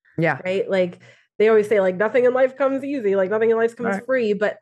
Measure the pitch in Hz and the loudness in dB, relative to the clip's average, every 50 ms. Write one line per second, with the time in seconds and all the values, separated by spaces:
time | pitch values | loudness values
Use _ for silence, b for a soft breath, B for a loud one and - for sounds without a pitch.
0 | b b b - 165 165 147 120 - 185 185 196 - - 190 190 185 180 180 b | b b b -2 -2 -2 -2 -2 -4 -4 -4 -2 -2 -2 0 0 -2 -2 -4 b
1 | b b b b b b _ - 208 220 226 214 208 214 226 208 190 185 185 180 | b b b b b b _ 0 2 4 4 4 2 2 2 2 2 2 0 0
2 | 208 220 - 262 247 247 247 254 269 262 262 - 285 262 269 269 262 277 285 277 | -2 0 2 2 2 2 4 2 2 0 2 -2 -2 -2 -2 -4 -4 -6 -6 -4
3 | 214 202 190 196 190 185 214 220 226 226 226 226 226 233 233 - 240 196 196 196 | -2 0 0 0 0 0 0 0 0 0 2 2 0 -2 -2 -4 -4 -4 -4 -4
4 | - - 262 262 233 208 208 196 208 196 - - | -4 -2 -2 0 0 -2 -2 -2 -2 -4 -4 -6